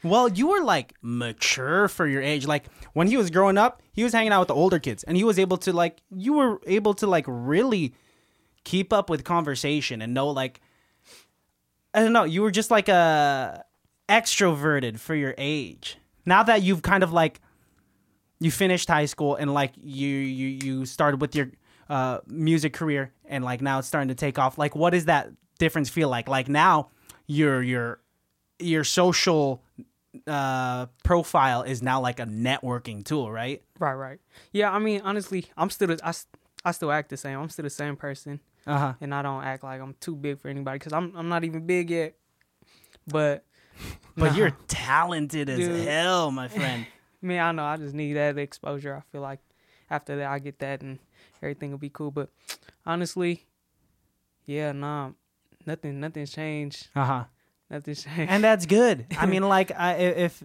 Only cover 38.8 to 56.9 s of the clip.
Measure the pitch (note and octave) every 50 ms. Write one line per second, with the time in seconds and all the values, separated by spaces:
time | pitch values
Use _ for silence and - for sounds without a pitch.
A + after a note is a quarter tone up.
38.8 | C#3+ C3+ B2 - D3+ C#3+ C#3+ C#3+ C#3+ C#3 C3+ C3+ C3+ C3+ C3+ C3 C#3 C3+ C3 C3
39.8 | C3+ C3+ C3+ - - E3+ D#3+ C#3 C#3+ D3 C#3 C#3 - C#3+ C#3 C#3 C3+ C3+ C3+ C3+
40.8 | - D#3+ D3+ E3 F3+ F3 G3 E3+ E3 E3+ E3+ E3+ E3 E3 D#3+ D#3+ D#3+ F3 F3+ F3+
41.8 | E3+ E3 E3+ E3 D#3 D#3+ - _ _ _ _ _ _ _ _ _ _ _ _ _
42.8 | _ _ _ _ - D#3 D3 D#3 D3+ D3 C#3+ - _ _ _ _ _ _ _ -
43.8 | - - - - _ - - D#3 D#3 D3 C#3+ G#3 C#3+ C#3+ C#3 - - - - -
44.8 | - C3 C3+ D#3 E3+ F3+ F3 D#3 D3 D3 D#3+ D3+ C#3+ C#3 B2+ F3 F3 F3 E3+ E3+
45.8 | E3+ D3 D3+ D#3+ F3 F#3 F#3 F3 D#3+ C#3+ C3 C3 B2+ B2 G#3+ G3+ C#3 C3 B2 A#2
46.8 | A2 - _ _ _ _ _ - F#3 F3+ F3+ F3 E3 E3+ E3 D#3+ D3 D3 D#3 D#3+
47.8 | D3 C#3 C#3 D3+ D3+ C#3+ C#3+ D3 D3 D3 C#3 C#3+ C#3+ C#3 - - - - C#3+ C#3
48.8 | C#3+ C#3+ C#3 C#3 - _ - C#3+ C#3 C3+ C#3 - _ _ _ _ _ _ _ _
49.8 | _ - D#3 D3 - - C#3+ C#3+ C#3 C#3 C#3 C#3 C#3 C#3+ C#3 - C#3 C#3 C#3 C#3
50.8 | C#3 C3+ C3+ - _ _ _ _ _ _ _ - D#3 D3 C#3+ - D3+ C#3+ C#3 C#3
51.8 | D3 C#3 - - D3+ D3 C#3+ D3 C3+ - _ _ _ - - - _ - _ _
52.8 | - E3 E3+ F3 F3 E3+ - F#3 F3 F3 E3+ - _ _ _ _ _ _ _ _
53.8 | _ _ _ _ _ _ _ _ _ _ _ _ - C#3+ C#3 D3+ D3+ D3 C#3 C#3
54.8 | C#3+ D3 D3 C#3+ C#3 C3+ - _ _ _ _ _ _ _ _ _ - D3+ D#3+ -
55.8 | - D3 C#3 C#3 D3+ D#3+ D#3+ D3+ C#3+ C#3+ - D#3 D#3 D#3 D3+ D3+ D3 C#3+ - -
56.8 | - -